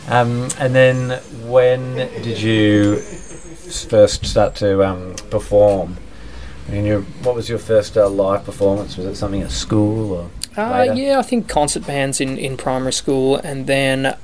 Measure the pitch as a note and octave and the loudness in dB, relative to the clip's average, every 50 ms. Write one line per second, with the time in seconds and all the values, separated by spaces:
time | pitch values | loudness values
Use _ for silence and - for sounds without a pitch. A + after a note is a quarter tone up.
0 | - - A#2 B2 A#2+ A#2+ A#2+ A#2+ B2+ C3 - - C#3 B2+ B2+ C3 B2+ B2+ B2+ B2+ | -4 0 2 2 2 2 0 -2 -2 -4 -2 -2 0 2 4 6 6 6 4 2
1 | B2+ B2 B2+ - - - - A2+ A2+ A#2 B2 B2+ B2 B2+ B2+ C3 B2+ B2+ B2+ B2+ | -2 -4 -4 -6 -8 -12 -14 -12 -4 2 4 6 6 6 4 2 -2 -4 -6 -6
2 | B2+ A#2+ - A2 - A#2 G#2 G2+ G#2+ A2+ A2 G#2+ G#2+ G#2 G#2 G#2 G#2 G#2 G#2 - | -6 -6 -8 -8 -6 -6 -4 -2 0 2 4 4 4 6 6 6 4 4 2 0
3 | - - - - - - E3 - - - - - - F3 - - - - - G#2+ | -4 -8 -12 -14 -14 -16 -16 -16 -16 -18 -18 -16 -14 -12 -10 -10 -4 2 6 6
4 | G#2 - - - - - - A2+ G#2 - - - G#2 G2+ G2 F#2+ G2 F#2+ F#2 F2+ | 6 6 4 0 -6 -2 0 2 2 2 0 0 0 2 2 2 2 2 0 -4
5 | F#2 F#2 F#2 - - - A2 G#2 - - G#2 G#2 G#2 G2+ G2 F#2+ E2+ F2 F2+ - | -8 -12 -12 -14 -8 -6 -4 -4 0 2 6 6 6 6 6 2 -2 -4 -8 -12
6 | - - - - - - - - - - - - - - G#2 G2+ G#2 G#2 G#2 G2 | -14 -16 -16 -16 -16 -14 -14 -14 -14 -14 -14 -12 -8 -6 -4 -2 0 0 0 0
7 | F#2+ - - - - B2 B2 A#2 G2 A2+ A#2 G#2 - - A2 G#2+ G2+ - - G#2+ | -2 -6 -10 -4 -2 -2 -2 -2 -4 -6 -6 -4 0 2 2 2 2 4 4 4
8 | G2+ G2 G2 G2 G2 G2 G2+ G2 - G2+ - - G2 G2 G2 G#2 G2 - - F#2 | 4 4 2 0 0 0 0 -2 -4 -8 -4 0 2 2 2 0 -4 -6 -8 -8
9 | F#2 F#2+ F#2+ - G#2 G2 G2 F#2+ E2+ - - - - - A2+ G#2 G#2+ G#2 A2 A2+ | -8 -8 -6 -6 -6 -4 -4 -4 -4 -4 -4 -6 -4 0 2 2 2 2 0 -2
10 | A2 G2+ F2+ E2+ F2 E2+ - - - - - G#3 G#3+ A#3+ B3+ B3 B3+ B3+ A#3+ B3+ | -4 -4 -6 -6 -8 -10 -12 -12 -12 -8 -6 -4 -2 0 2 2 2 2 0 0
11 | C#4 C#4 C4+ C4 - - B3 A#3 E3+ - - D3+ D3 D3 - C3 - - C#3+ C#3 | 0 2 2 0 0 0 -2 -2 -2 0 0 0 0 0 -2 -4 -6 -4 -2 -2
12 | C3+ C#3 C3+ - C#3 C3 C3+ - - C3+ C3 - - C3+ C3 C3 C3 C3 - - | -2 -2 -2 -2 -2 -4 -4 -4 -6 -6 -6 -6 -4 -2 -2 -2 -2 -2 -4 -2
13 | - D3 C3+ C3 C3 C3 C#3 - - D3 C#3 C3+ C3 C#3 C3+ C3+ C3+ C3+ C3 C3+ | -2 0 0 2 2 2 0 0 -2 -6 -8 -6 -2 0 0 2 2 2 0 0
14 | C3+ C3+ - - | 0 -2 -4 -4